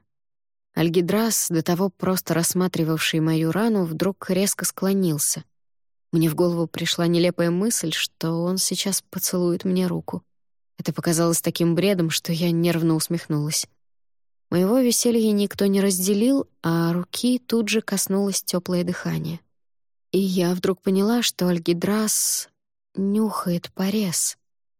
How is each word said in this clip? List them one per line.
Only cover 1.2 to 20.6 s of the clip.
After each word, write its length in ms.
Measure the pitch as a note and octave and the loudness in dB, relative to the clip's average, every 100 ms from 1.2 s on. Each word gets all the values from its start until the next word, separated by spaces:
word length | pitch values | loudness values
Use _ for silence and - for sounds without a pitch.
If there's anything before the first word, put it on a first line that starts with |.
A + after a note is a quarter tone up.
| A3+ G3+ - | 2 0 -2
до 140 | E3 | -2
того 260 | D#3+ F3 G3 | 0 0 0
просто 440 | - F#3+ F#3 - | -2 -2 -2 0
рассматривавший 880 | E3 E3+ F3+ F3+ E3 D#3+ D#3+ - E3 | 0 0 0 0 0 0 0 0 0
мою 320 | D#3+ D#3+ D#3+ | 2 2 0
рану, 320 | E3 A#3 G#3+ E3+ | 0 2 0 0
вдруг 440 | D#3 F#3 F#3+ - | -2 -2 -2 -2
резко 360 | F#3 G3+ - - | 0 0 -2 -6
склонился. 800 | - F#3+ G3 F3+ D3 - - - _ _ _ _ _ _ | -2 0 2 2 0 -2 -4 -10 _ _ _ _ _ _
Мне 180 | E3+ D#3+ | 0 2
в 60 | D3+ | 2
голову 320 | F3 E3+ E3 | 0 0 -4
пришла 400 | - E3+ - E3+ | -4 -4 0 2
нелепая 420 | E3+ F3 F3 E3+ | 2 2 2 0
мысль, 440 | F3 G#3+ - E3 | 0 0 -2 -4
что 500 | - - - E3 E3 | -4 -6 -6 -4 -2
он 140 | F3 F#3 | -2 -2
сейчас 440 | - F#3 G3 F#3 - | -2 -2 -2 -4 -6
поцелует 540 | F#3 - F#3 F3 F3 | -8 -4 0 0 0
мне 240 | F#3+ F#3 F3+ | 0 0 0
руку. 340 | E3 - F3+ - _ _ _ _ - | -4 -6 -12 -14 _ _ _ _ -10
Это 140 | - | -6
показалось 500 | - - D#3+ E3+ E3 | -2 0 2 2 0
таким 340 | E3+ - E3+ E3+ | -2 0 2 2
бредом, 340 | F#3+ F#3+ D#3+ | 2 2 0
что 240 | - - | -2 -4
я 180 | D#3+ F3 | -2 0
нервно 440 | E3+ E3+ E3 E3 D#3+ | 2 2 2 2 2
усмехнулась. 720 | - E3+ - D3+ D3 - - _ _ _ _ _ _ _ - | 0 -4 -2 -4 -2 -4 -6 _ _ _ _ _ _ _ -2
Моего 300 | F3 F#3+ B3+ | 2 4 4
веселья 520 | B3 A3+ A#3+ A#3 A3 | 4 2 2 2 4
никто 340 | G#3 G3+ - G3+ | 2 0 0 2
не 140 | G3 | 2
разделил, 640 | G3 F#3 F#3+ G3+ A#3+ C#4 - _ | 2 2 0 2 2 2 -2 _
а 300 | E3 E3 E3 | -2 2 2
руки 480 | F3 F3+ - A#3+ B3 | 0 -4 -4 0 -2
тут 300 | - A3+ G#3 | 0 -2 0
же 120 | A3 | -2
коснулось 640 | - G3 - F#3+ G3+ F#3 | -2 -4 0 0 0 -2
тёплое 400 | - F3+ F3+ F3+ | -2 -4 -2 -2
дыхание. 560 | F3 F3 E3+ D#3+ D#3 E3+ _ _ _ _ _ _ _ | -2 -4 -4 -4 -4 -10 _ _ _ _ _ _ _
И 80 | F#3 | 0
я 340 | G3 F#3 F3 | 0 2 0
вдруг 280 | F3+ | 0